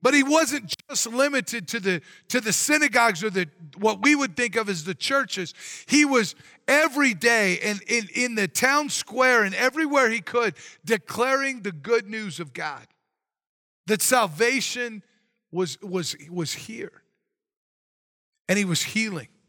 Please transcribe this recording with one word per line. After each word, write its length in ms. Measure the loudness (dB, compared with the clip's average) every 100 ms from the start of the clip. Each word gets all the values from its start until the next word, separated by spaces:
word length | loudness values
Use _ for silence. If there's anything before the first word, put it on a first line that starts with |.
But 120 | 4
he 80 | 4
wasn't 540 | 4 4 4 -2 -6 -12 -8
just 180 | -6 -4
limited 580 | 0 0 0 -4 -8 -6
to 100 | -6
the, 220 | -2 -4 -6 -20 _
to 140 | -4
the 100 | 0
synagogues 720 | -2 2 2 4 4 2 2
or 60 | -2
the, 180 | -2 -4 _ -20 -2
what 240 | 0 2
we 140 | 4 4
would 200 | 2 -2
think 220 | -2 -2
of 100 | -2
as 160 | -4
the 100 | -6
churches. 600 | -6 -2 0 -2 -6 -8 -10 -16 -16 0
He 160 | 4
was 320 | 4 4 2 -4 -20 -14 2
every 460 | 4 4 2 0
day 400 | 2 2 4 2
in, 260 | 0 -2 -6 -2
in, 220 | -4 -2
in 220 | -4 -2 -2
the 140 | -2
town 400 | 0 2 2 0
square 540 | -6 -6 2 4 6
and 120 | 2 2
everywhere 540 | 0 0 0 2 2
he 100 | 0
could 360 | -2 -2 -2 -4 -16 -20
declaring 760 | -4 -4 -4 -4 0 0 0 -4
the 100 | -8
good 380 | -10 -2 -2 -2
news 320 | -10 -10 -10
of 100 | -12
God, 340 | -10 -10 -10 -18 _ _ _ _ _ _ _ _ _ -4
that 140 | -2
salvation 1000 | 4 4 2 2 0 2 -2 -6 -8 -10 _ _ _ _ _
was, 280 | -6 -4 -6
was, 360 | -6 -6 -6 -8 -12
was 220 | -8 -6
here. 520 | -8 -12 -12 -14 _ _ _ _ _ _ _ _ _ _ _ _ _ _ _ -2
And 100 | 0
he 60 | 2
was 180 | -2
healing. 460 | -2 -2 -2 -4 -10 _